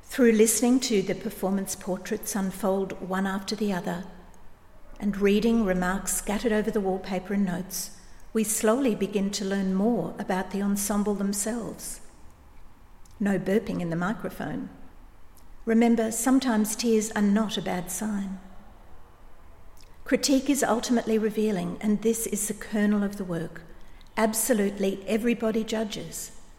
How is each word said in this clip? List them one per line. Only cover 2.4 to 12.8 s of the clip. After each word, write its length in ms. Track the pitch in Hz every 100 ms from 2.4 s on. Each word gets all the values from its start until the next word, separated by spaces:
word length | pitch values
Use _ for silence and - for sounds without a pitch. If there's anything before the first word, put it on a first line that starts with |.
| 190 180 196 190 190 - 180
one 200 | 190 196
after 280 | 196 196 214
the 160 | 208
other, 340 | 180 175 175 185 - - - - - - - - -
and 180 | 208 196
reading 460 | 202 208 233 226
remarks 520 | 202 185 180 196 - -
scattered 360 | - 202 240
over 180 | 214 214
the 120 | 214
wallpaper 520 | 190 190 - 185 185
and 120 | 202 190
notes, 460 | 175 180 - - - - - -
we 100 | 220
slowly 500 | 220 - 214 240 269
begin 360 | 202 190 202 196
to 140 | 202 196
learn 280 | 196 190
more 400 | 190 214 226 165 -
about 320 | 208 185 190
the 100 | 196
ensemble 540 | 202 202 - 208 208 202
themselves. 880 | 196 202 220 240 180 - - - - - - - - - - -